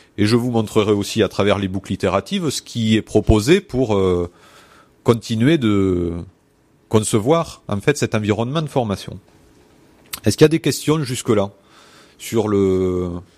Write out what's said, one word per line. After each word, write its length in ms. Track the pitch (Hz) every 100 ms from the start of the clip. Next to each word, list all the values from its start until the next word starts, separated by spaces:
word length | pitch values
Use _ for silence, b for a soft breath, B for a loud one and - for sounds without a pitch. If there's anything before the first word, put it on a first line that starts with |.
| B -
et 80 | 104
je 80 |
vous 160 | 120 123
montrerai 400 | 117 107 113 104
aussi 320 | 104 101 -
à 60 | 95
travers 300 | - 101 101
les 100 | 98
boucles 240 | 95 -
itératives 580 | 95 98 92 - 202 165
ce 100 | -
qui 360 | - 123 110 110
est 60 |
proposé 580 | - 107 98 110 107 190
pour, 340 | 202 123 127
euh, 360 | 101 95 90 87 b b b b b b _
continuer 540 | - 117 - 113 123 165
de 540 | 117 101 98 90 87 85 90 _ _ _ _ _ _
concevoir, 760 | 110 107 117 107 165 160 - -
en 120 | 101
fait, 160 | 120 143
cet 200 | 113 113
environnement 460 | 104 101 117 151
de 60 | 156
formation. 520 | 139 113 98 - 92 - _ _ _ _ _ _ _ _ -
Est-ce 120 | - -
qu'il 80 |
y 20 | 156
a 20 |
des 120 | 156
questions 440 | 151 127 - 160
jusque-là, 480 | 131 123 - 104 101 - b b b b b b
sur 300 | - 113 107
le, 640 | 101 98 92 92 90 90 87 90